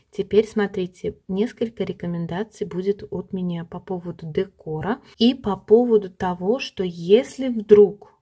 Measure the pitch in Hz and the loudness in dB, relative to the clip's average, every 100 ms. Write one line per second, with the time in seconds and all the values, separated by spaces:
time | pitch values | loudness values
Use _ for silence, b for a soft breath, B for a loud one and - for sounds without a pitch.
0 | _ - 196 196 226 220 202 196 180 - | _ -10 0 2 2 -2 -2 -2 -6 -6
1 | 170 - - 190 240 - 226 - 190 185 | -10 -10 -6 -4 -4 -4 -6 -6 -8 -8
2 | 175 170 165 170 220 - 180 175 190 202 | -8 -6 -6 -6 -8 -8 -8 -4 -4 -4
3 | - 180 175 190 180 170 170 180 - 185 | -8 -10 -8 -6 -6 -6 -10 -12 -10 -10
4 | 175 170 160 156 190 _ - 156 180 254 | -10 -12 -6 -6 -6 _ -12 -8 -6 -6
5 | B - 233 - 208 190 - 220 247 214 | B 0 2 2 -4 -6 4 4 6 2
6 | 190 - 185 175 180 262 - - 185 170 | 2 -4 -4 -2 -2 -2 -4 -6 -6 -6
7 | 170 214 269 - 262 226 202 208 202 - | 4 4 4 -6 -6 -4 6 8 8 2
8 | - _ | -16 _